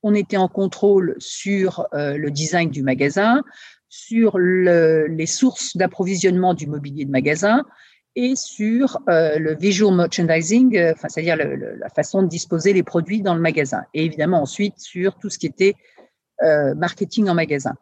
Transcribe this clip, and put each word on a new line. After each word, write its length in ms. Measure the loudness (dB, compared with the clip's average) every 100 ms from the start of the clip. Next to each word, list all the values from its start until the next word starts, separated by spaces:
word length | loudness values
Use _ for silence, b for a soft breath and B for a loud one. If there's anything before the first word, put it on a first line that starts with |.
on 120 | 2 0
était 220 | 0 0
en 100 | 0
contrôle 680 | 0 -4 0 4 4 2 -4
sur, 680 | -12 -10 -4 -2 -2 -2 -6
euh, 240 | -4 -4 -4
le 140 | -6
design 380 | -4 -2 -2 -2
du 140 | -2
magasin, 600 | -2 0 0 2 2 2 -2 B B B _
sur 480 | -20 -4 2 2 4
le, 720 | 2 4 4 4 4 4 0
les 180 | -2 -4
sources 500 | 0 0 0 -8 -2
d'approvisionnement 760 | -2 -2 -4 0 2 2 2
du 140 | 0 -4
mobilier 380 | -8 -10 -8 -2
de 60 |
magasin 540 | 0 0 0 2 2 0 b b b _ -4
et 200 | -2 -2
sur, 640 | -6 -6 -2 0 0 -2 0
euh, 280 | 2 2 0
le 180 | -2 0
visual 380 | 0 2 4
merchandising, 840 | 4 2 0 0 0 2 4 4 4
euh, 160 | 2
enfin, 140 | 0 -4
c'est-à-dire 280 | -4 -2 -2
le, 180 | -2 -4
le, 200 | -10 -12
la 140 | -6
façon 340 | -4 -2 0
de 40 | 0
disposer 460 | -2 -4 0 2
les 100 | 2
produits 380 | 0 -2 -2 -4
dans 140 | 0 0
le 60 |
magasin. 420 | 0 0 -2 -4 -6
Et 120 | -4 -4
évidemment, 360 | -2 0 0
ensuite, 380 | -2 -4 -4 -4
sur 380 | -16 -4 -4 -4
tout 120 | -12
ce 80 | -8
qui 100 | -8
était, 280 | 0 0 0 b b b _ _ -2
euh, 300 | 2 4 2 -2
marketing 540 | -4 -4 -6 -2 0
en 60 | 0
magasin. 400 | 0 -2 -4 -10